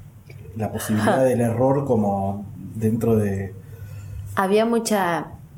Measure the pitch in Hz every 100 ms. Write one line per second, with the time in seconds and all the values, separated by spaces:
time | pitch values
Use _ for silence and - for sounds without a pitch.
0 | - - - - - - 104 214 - 214
1 | 214 180 131 117 117 110 131 139 139 117
2 | 104 98 98 101 101 - 95 110 110 117
3 | 117 110 101 98 98 - - - - -
4 | - - - - 190 208 226 233 226 208
5 | 180 165 - - -